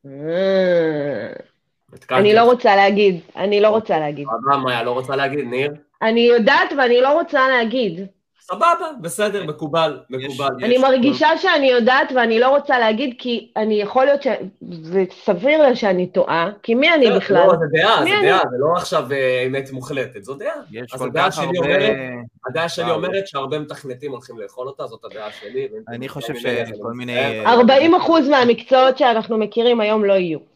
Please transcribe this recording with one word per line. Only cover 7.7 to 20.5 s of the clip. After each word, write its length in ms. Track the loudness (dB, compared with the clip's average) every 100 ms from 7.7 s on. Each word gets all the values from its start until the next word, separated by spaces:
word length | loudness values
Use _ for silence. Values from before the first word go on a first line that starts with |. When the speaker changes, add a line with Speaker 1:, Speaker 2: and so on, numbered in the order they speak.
| -2 -4 -6 -14 _ _ _
Speaker 2:
סבבה, 460 | -12 -2 0 0 -4 -10
בסדר, 440 | -12 -4 -4 -4
מקובל, 560 | -8 -10 -4 -2 -2 -4 _
Speaker 3:
יש 240 | -10 -10
Speaker 2:
מקובל. 300 | -6 -6 -4
Speaker 1:
אני 100 | 0
Speaker 2:
יש 60 | 2
Speaker 1:
מרגישה 440 | 4 4 2 2 0
Speaker 2:
מקום. 120 | 2
Speaker 1:
שאני 280 | 0 2 2
יודעת 420 | 4 4 2 2 0
ואני 240 | 2 2
לא 80 | 2
רוצה 300 | 2 2 2
להגיד, 360 | 2 0 -4 -6
כי 340 | -6 -6 -6 -4
אני 180 | -2
יכול 300 | -2 0 2
להיות 180 | 2 2
ש-, 40 | 0 -4 -8 _ -18 -16
זה 220 | -4 -2 -2
סביר 520 | -4 -4 0 2 4
לה 140 | 4 4
שאני 300 | 0 0 0
טועה, 440 | -2 0 0 -2 -6
כי 120 | -4
מי 200 | 0 2
אני 120 | 4 4
Speaker 2:
בסדר, 100 | 2
Speaker 1:
בכלל? 280 | 2 4 4
Speaker 2:
לא, 60 | 2
זה 60 | 0 0
דעה, 220 | 2 2
Speaker 1:
מי 60 | 2
Speaker 2:
זה 80 | 2
Speaker 1:
אני? 80 | 2
Speaker 2:
דעה, 120 | 2 0
זה 60 | -2
לא 140 | -2 -2
עכשיו, 360 | -2 -4 -2
אה, 320 | -2 0 0 -2
אמת 240 | -6 -8
מוחלטת, 520 | -12 -8 -8 -8 -12
זו 100 | -14
דעה. 200 | -10 -8